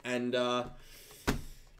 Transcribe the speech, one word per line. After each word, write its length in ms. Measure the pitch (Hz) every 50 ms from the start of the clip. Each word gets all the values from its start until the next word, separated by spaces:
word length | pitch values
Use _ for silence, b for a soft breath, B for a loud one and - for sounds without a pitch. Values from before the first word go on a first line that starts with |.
| -
and, 320 | 123 123 123 120 123 120
uh, 300 | 123 123 123 123 123 - - B B B B B B B B B B B B - B B B B B B B B B